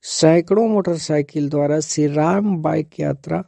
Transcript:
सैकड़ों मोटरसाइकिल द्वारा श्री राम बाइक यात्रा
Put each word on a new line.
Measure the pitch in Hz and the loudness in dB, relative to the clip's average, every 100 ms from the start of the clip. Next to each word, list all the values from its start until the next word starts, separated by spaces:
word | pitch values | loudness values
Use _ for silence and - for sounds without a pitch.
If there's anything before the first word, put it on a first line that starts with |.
सैकड़ों | - - 160 170 165 196 226 | -10 2 4 4 2 0 2
मोटरसाइकिल | 208 180 165 - 151 147 151 143 | 0 0 -4 -2 -2 -2 -4 -2
द्वारा | 143 143 151 | 0 0 0
श्री | 151 - 147 | -2 -2 0
राम | 147 156 196 208 175 | 2 0 2 0 -2
बाइक | 156 160 151 - | -2 -2 -4 -6
यात्रा | 147 139 - 165 | -4 -4 -6 -6